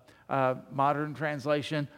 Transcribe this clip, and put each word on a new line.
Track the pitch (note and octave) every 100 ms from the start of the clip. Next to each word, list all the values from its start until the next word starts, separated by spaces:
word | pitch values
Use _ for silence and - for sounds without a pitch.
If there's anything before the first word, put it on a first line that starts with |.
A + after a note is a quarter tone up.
| - - -
uh, | C3+ C3 C3 -
modern | C#3 C#3 C#3+ D3+
translation, | B2+ D3+ D3 C#3+ D3 - D#3 D3